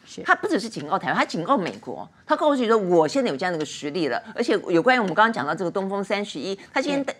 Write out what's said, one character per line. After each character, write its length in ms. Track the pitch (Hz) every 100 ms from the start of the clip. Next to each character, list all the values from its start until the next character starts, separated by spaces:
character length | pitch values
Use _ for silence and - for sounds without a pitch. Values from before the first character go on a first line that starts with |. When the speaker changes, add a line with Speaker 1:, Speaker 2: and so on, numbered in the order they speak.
| -
Speaker 1:
是。 160 | -
Speaker 2:
他 120 | -
不 140 | 359 427
只 100 | 294
是 100 | 220
警 200 | 165 147
告 100 | 185
台 120 | -
湾， 60 | 170
他 80 |
警 200 | 302 180
告 120 | 156 269
美 140 | 165 -
国， 280 | - 110 101 _ -
他 80 |
告 140 | 302 311
诉 120 | 277
你 60 | 220
说 100 | 226
我 300 | 185 170 156
现 160 | 277
在 80 | 240
有 60 | 139
这 100 | 180
样 60 |
的 40 | 165
一 40 |
个 40 |
实 260 | 151 - 147
力 180 | 156 151
了， 120 | 117 -
而 80 | -
且 160 | 233 214 -
有 160 | -
关 140 | 254 254
于 20 |
我 60 |
们 100 | 202
刚 100 | 156
刚 80 | 226
讲 140 | 226 139
到 80 |
这 100 | 165
个 60 | 175
东 180 | 180 190
风 140 | 196
三 220 | 190 208
十 120 | 208 151
一， 220 | 185 196 -
他 80 | 277
今 80 | 285
天， 140 | 277
Speaker 1:
对。 100 | 269